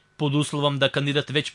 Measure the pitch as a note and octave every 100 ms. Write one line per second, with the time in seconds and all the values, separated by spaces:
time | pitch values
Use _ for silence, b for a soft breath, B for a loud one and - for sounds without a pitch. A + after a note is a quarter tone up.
0 | _ - D3+ C#3+ C#3+ D3 C#3+ C#3 C3+ C#3+
1 | C#3+ C#3 - C#3 C#3+